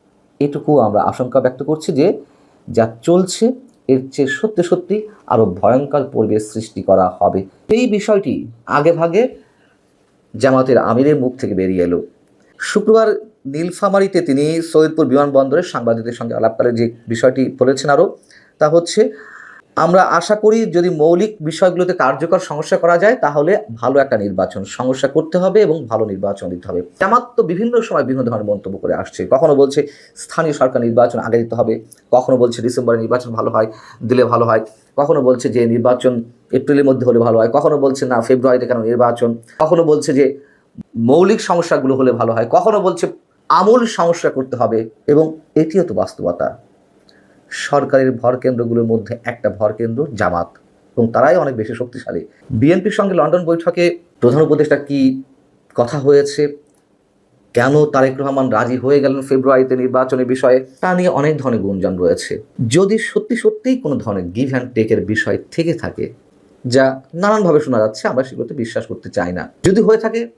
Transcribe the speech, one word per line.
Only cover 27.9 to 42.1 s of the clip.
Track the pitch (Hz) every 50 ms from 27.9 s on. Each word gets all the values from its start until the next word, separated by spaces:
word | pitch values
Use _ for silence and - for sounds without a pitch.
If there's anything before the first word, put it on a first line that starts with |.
| 190 156
বিভিন্ন | 139 127 131 135 123
ধরনের | 117 117 107 104
মন্তব্য | 101 104 101 - 95 98 95
করে | - 90 85
আসছে। | 82 87 - - - 92 90
কখনো | 127 135 - 156 143
বলছে | 131 139 135 - 151 143 147 - - - _ _
স্থানীয় | - - - - - 165 160 147
সরকার | 147 135 131 - 127
নির্বাচন | 120 117 113 120 120 123 - 117
আগে | - - 110 117
দিতে | 117 113 117
হবে, | 117 117 113 110 113 - - _ _ _ _
কখনো | - 123 127 - 135
বলছে | 123 120 120 117 117
ডিসেম্বরে | 113 123 123 139 123 117 117 113
নির্বাচন | 113 110 120 123 - 123
ভালো | 113 113 113 120
হয়, | 113 110 110 113 - - - - - - -
দিলে | 110 127 127 123
ভালো | 110 117 113 117
হয়, | 117 113 113 - - - _ _ _ _
কখনো | - 143 147 165 143
বলছে | 131 127 127 123 - -
যে | 110 123 120
নির্বাচন | 117 113 117 113 123 127 123 - 131 123 117 117 - - _ _ _
এপ্রিলের | - 135 131 - 147 139 143
মধ্যে | 135 131 127 123
হলে | 123 117 117
ভালো | 113 120 110 113
হয়, | 113 117
কখনো | 117 147 147 160 151 135
বলছে | 135 135 131 123 135
না, | 127 127 117
ফেব্রুয়ারিতে | 117 - 131 127 120 131 123 123 -
কেন | 123 123 117
নির্বাচন, | 110 113 117 117 123 117 117 - 123 117 117 113 - - - -
কখনো | - 156 175 170 165
বলছে | 151 151 143 - -
যে | 139 131 139 127 - - - _ _ _ _ _ _ - - _ -
মৌলিক | 113 113 117 135 165 185 196 226 -
সমস্যাগুলো | - - 180 175 170 - 170 143 131 131 135
হলে | 131 131 127